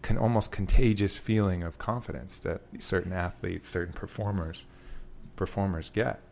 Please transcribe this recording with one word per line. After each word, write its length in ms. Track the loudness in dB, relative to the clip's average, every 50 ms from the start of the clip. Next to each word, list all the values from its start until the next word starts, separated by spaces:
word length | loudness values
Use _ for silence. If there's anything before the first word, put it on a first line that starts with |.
con-, 160 | 2 2 2 4
almost 320 | 4 4 4 2 0 0
contagious 640 | -4 -4 2 8 8 10 10 8 6 4 2 0 0
feeling 460 | -4 -2 2 2 4 4 4 2 0
of 160 | -2 -6 -8 -6
confidence 600 | -4 -4 -4 -4 -4 -6 -8 -8 -10 -10 -12 -6
that 240 | -4 -4 -4 -6 -8 -14 -14 -12
certain 340 | -4 0 0 0 0 -2
athletes, 560 | -4 -2 -4 -4 -4 -6 -6 -6 -6 -6 -10 -6
certain 240 | -4 -4 -4 -4 -6
performers, 720 | -10 -10 -10 -6 -4 -4 -2 -2 -2 -2 -4 -8 -12 -16 -20 -20 -20 -14 -12 -12 -12 -12 -12 -14 -16 -16 -16 -4
performers 540 | -4 -4 -2 0 0 0 0 0 -2 -6 -4
get. 300 | -2 0 0 0 -2 -6 -14 -20